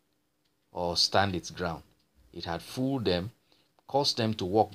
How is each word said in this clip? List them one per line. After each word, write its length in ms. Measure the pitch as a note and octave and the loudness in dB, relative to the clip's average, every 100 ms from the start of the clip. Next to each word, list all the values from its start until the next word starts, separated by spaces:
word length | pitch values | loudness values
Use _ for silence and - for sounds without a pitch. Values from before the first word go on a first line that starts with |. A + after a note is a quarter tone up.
| _ _ _ _ _ _ _ | _ _ _ _ _ _ _
or 260 | - F2 E2+ | -4 -2 2
stand 380 | - G2 G2 | 2 2 2
its 160 | F2+ - | 0 -6
ground. 320 | E2+ F2 D#2+ - _ _ _ _ | -6 -4 -4 -12 _ _ _ _
It 120 | F2 | -12
had 180 | F2 E2 | -6 -6
fooled 440 | - - C3 C3+ G2 | -6 -4 -2 0 2
them, 260 | F2+ F#2+ - _ _ _ _ - | 0 -2 -10 _ _ _ _ -2
caused 300 | C#3 C#3+ - | 0 0 0
them 160 | A2+ | 0
to 100 | G#2+ | 0
walk 280 | F#2+ G#2 G#2 | 2 4 4